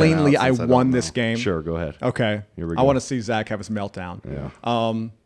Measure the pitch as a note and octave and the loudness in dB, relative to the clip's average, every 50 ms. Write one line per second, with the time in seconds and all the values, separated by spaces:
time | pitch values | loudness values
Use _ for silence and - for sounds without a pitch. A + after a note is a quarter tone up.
0 | D#3+ D#3+ D#3+ D#3+ D3 C#3+ C#3+ C#3 B2+ C3 C3 A#2 - A#2+ B2+ B2 B2+ C3 B2+ B2 | 4 4 4 4 4 4 4 4 4 2 2 2 4 4 4 4 4 4 2 2
1 | A2+ - - B2 A#2 A2+ A2+ A2+ B2 G#2 F2+ D#2+ D2+ E2 E2 E2 E2+ D2 D2 - | 0 -2 -2 -2 0 0 0 0 0 -2 -2 -2 -2 -4 -4 -4 -4 -6 -6 -4
2 | - B2+ - - A#2+ G#2+ G#2 G#2 G2+ _ - - E2+ E2 F#2 A#2+ B2+ C#3 C3+ C3 | -4 -2 0 0 0 0 0 -2 -6 _ -10 -8 -6 -2 0 2 4 4 4 2
3 | - - C#3 B2 G#2 A2 A#2 G#2+ G#2+ - A2+ G2 G2+ - A2 G#2 G2 G2+ - F#2+ | -2 -4 -6 -6 -4 -4 -4 -4 -2 -4 -6 -8 -6 -6 -6 -6 -6 -8 -10 -10
4 | F2+ F2+ F2 G2+ - - C3+ - - - - - - A2+ A#2+ A#2 A2+ A2+ A2+ A2 | -10 -10 -12 -12 -12 -10 -10 -10 -10 -12 -12 -8 -4 -2 -2 0 0 0 -2 -4
5 | A2+ A2+ - _ | -6 -8 -12 _